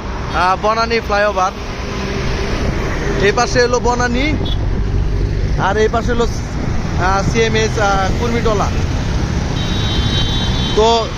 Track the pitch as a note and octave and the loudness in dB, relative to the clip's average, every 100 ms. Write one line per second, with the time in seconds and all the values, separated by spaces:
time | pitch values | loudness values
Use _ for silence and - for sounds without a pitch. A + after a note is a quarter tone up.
0 | - - - D#3 F3+ F#3+ G3+ A3+ A3+ A3+ | -6 -6 -4 0 2 2 0 0 0 0
1 | - G3+ G#3 F#3+ F#3 G#3+ - - - - | 0 0 2 2 -2 -2 -8 -8 -6 -6
2 | - G3 - - - - - - - - | -4 -2 -2 -2 -2 -2 -2 -2 -2 -2
3 | - - G3 G#3+ A#3+ B3+ A#3+ A#3+ A3+ A#3+ | -2 2 2 2 2 2 2 2 0 0
4 | A#3+ A#3 D4 D4+ - - - - - - | 0 0 0 0 -2 -2 0 0 0 0
5 | - - - - - - E3+ G3+ G#3+ A#3 | 0 0 0 0 0 0 2 2 2 2
6 | A3+ A#3 A3+ - - - - - - - | 0 0 0 -2 -4 -4 -2 -2 0 0
7 | F3+ G3 F#3+ A3+ A3+ G#3+ A3 A3+ G3+ G3 | 0 2 2 2 2 2 0 0 2 2
8 | F#3+ F3+ A#3+ A#3 A3+ G3+ D3+ - - - | 0 0 0 0 2 2 0 0 0 0
9 | - - - - - - - - - - | 0 0 0 -2 -2 -2 -2 -2 0 0
10 | - - - - - - - G#3+ A3 A#3 | 0 0 0 0 0 0 0 2 4 4
11 | A3 | 0